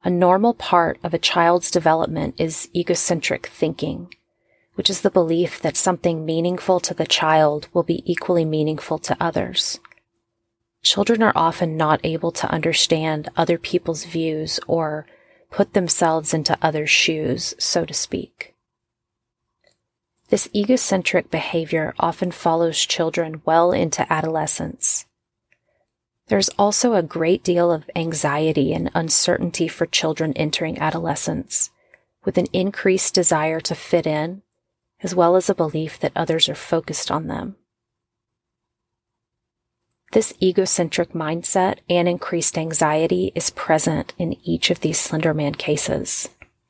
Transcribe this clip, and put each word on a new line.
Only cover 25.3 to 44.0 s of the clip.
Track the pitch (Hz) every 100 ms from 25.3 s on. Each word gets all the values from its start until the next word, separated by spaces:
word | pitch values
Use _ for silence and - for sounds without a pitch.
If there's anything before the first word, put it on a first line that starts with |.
| _ _ _ _ _ _ _ _ _ _
There's | 208 - -
also | 202 208 247 220
a |
great | 165 165 165 185
deal | - 175 175
of | 160 - -
anxiety | 165 160 147 143 160 151 139
and | 165 170 -
uncertainty | 165 - - 175 180 - 170
for | - 165
children | - 160 156 160
entering | - 156 - 160 165
adolescence, | 156 165 165 151 - 165 - - - _ _ _ _ _ -
with | 185
an | 180
increased | 185 190 - 196 190 -
desire | - 135 160 160 160
to | - 165
fit | - 175 160
in, | 151 160 190 _ _ _ _ _ _
as | 185
well | 175 170 185
as | 180
a | 190
belief | 160 156 156 -
that | - -
others | 165 160 156
are | 151
focused | - 165 - 156 -
on | 151 160
them. | 160 180 196 _ _ _ _ _ _ _ _ _ _ _ _ _ _ _ _ _ _ _ _ _ _ _ _ _
This | - 220 -
egocentric | 185 180 190 - 170 - 170
mindset | 170 156 165 - 196 185 - _
and | 175 175
increased | 175 - 175 165 -
anxiety | 160 160 156 156 165 180 190 -
is | -
present | - - 156 - 156